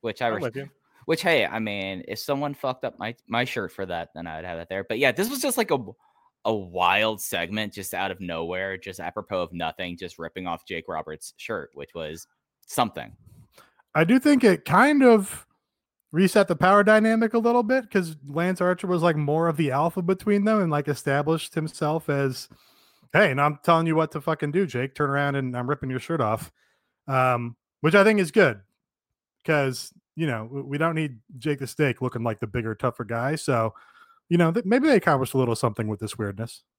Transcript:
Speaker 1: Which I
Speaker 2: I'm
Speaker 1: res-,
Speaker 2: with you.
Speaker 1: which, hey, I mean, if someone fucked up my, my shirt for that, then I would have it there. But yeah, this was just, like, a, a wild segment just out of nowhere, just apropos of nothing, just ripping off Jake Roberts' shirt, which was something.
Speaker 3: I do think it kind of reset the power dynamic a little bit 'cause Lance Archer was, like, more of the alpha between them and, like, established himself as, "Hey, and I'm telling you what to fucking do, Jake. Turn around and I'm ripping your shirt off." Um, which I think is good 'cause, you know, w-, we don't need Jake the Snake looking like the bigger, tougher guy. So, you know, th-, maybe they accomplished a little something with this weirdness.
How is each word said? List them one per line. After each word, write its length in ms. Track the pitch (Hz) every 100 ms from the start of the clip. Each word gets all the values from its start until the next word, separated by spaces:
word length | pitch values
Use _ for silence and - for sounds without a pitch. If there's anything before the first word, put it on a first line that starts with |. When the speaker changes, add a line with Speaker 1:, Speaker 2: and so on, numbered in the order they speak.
Speaker 1:
Which 200 | 117 104
I 80 | 120
Speaker 2:
I'm 60 |
Speaker 1:
res-, 80 | 107
Speaker 2:
with 140 | 123 123
you. 120 | 139 _ _ _
Speaker 1:
which, 180 | - 165
hey, 240 | 175 156 95
I 140 | 113
mean, 420 | 110 101 95 95 -
if 100 | 107
someone 340 | - 139 147
fucked 320 | 143 135 131
up 140 | 123 -
my, 160 | 107 117 _
my 160 | 117
shirt 260 | 123 - 95
for 160 | - 95
that, 220 | 85 85
then 140 | 80 85
I 100 | 78
would 80 |
have 140 | 90 85
it 100 | 85
there. 160 | 95
But 140 | 98 113
yeah, 140 | 135
this 180 | 123 214
was 100 | 269
just, 160 | 285 247
like, 140 | 214
a, 80 | 147 101 - _ _ _ _
a 80 | -
wild 720 | 110 90 87 90 98 110 104
segment 500 | - 87 85 107 107
just 220 | 101 95
out 160 | 90 95
of 100 | 92
nowhere, 560 | 90 82 82 92 98 95
just 220 | 98 92
apropos 420 | - 107 92 95
of 120 | 87
nothing, 440 | 87 80 - 90 87
just 220 | 90 -
ripping 300 | 82 - 90
off 180 | 82 -
Jake 220 | 85 82
Roberts' 440 | 80 76 78 - _
shirt, 340 | - 95 71
which 200 | 71 71
was 320 | 85 78 82 - _ _ _ _
something. 500 | - 117 82 57 - - - _ _ _ _ _
Speaker 3:
I 100 | 156
do 140 | 165 254
think 240 | 294 285
it 220 | 233 175
kind 380 | - 170 269 294
of 440 | 262 226 190 - - _ _ _ _ _ _
reset 360 | 156 190 220 190
the 80 | 165
power 260 | 180 202
dynamic 520 | 202 214 220 226 226
a 40 | 233
little 240 | 226 240
bit 280 | 214 262 254
'cause 260 | 202 170 156 139
Lance 360 | 143 175 180
Archer 240 | 180 180 190
was, 160 | 180
like, 140 | 170 156
more 320 | 147 156 165
of 100 | 156
the 120 | 151
alpha 300 | 131 165 190
between 440 | 170 190 - 202
them 160 | 202 220
and, 100 | 175
like, 180 | 147 147
established 680 | 143 - 139 147 160 -
himself 540 | - 156 - 151 160 -
as, 400 | 143 139 127 - - _ _ _ _ _
"Hey, 180 | 165 202
and 80 | 135
I'm 200 | 147 147
telling 240 | - 165 165
you 80 |
what 160 | 156 160
to 100 | 160
fucking 300 | 156 156 147
do, 120 | 156
Jake. 300 | 185 123 135
Turn 160 | - 143
around 240 | 139 143
and 200 | 139 131
I'm 140 | 123 123
ripping 220 | 143 135
your 100 | 127
shirt 220 | - 165
off." 280 | 110 113 - _ _ _ _ _ -
Um, 480 | 131 127 123 120 120 _ _
which 120 | 156
I 80 | 196
think 160 | 202 208
is 120 | 175
good 320 | 226 165 101 _ _ _ _ _ _ _ _
'cause, 480 | - 151 135 123 - _ _ -
you 100 | 160
know, 180 | 113
w-, 200 | 110 139
we 140 | 139 143
don't 160 | 165
need 240 | 160 151 117 _ 131
Jake 220 | 156 143
the 80 | 135
Snake 340 | - 147 120
looking 220 | 127 123
like 180 | 117 113
the 60 | 113
bigger, 280 | 117 113
tougher 300 | 107 127 -
guy. 300 | 107 117 127
So, 400 | 156 - 123 110 - - _ _ _ _
you 80 | 175
know, 140 | 165
th-, 120 | 165
maybe 240 | 180 240 302
they 80 | 233
accomplished 380 | 180 143 131
a 40 | 131
little 160 | 123
something 320 | 113 120 104 107
with 140 | 104
this 160 | 107 -
weirdness. 480 | 104 98 113 - _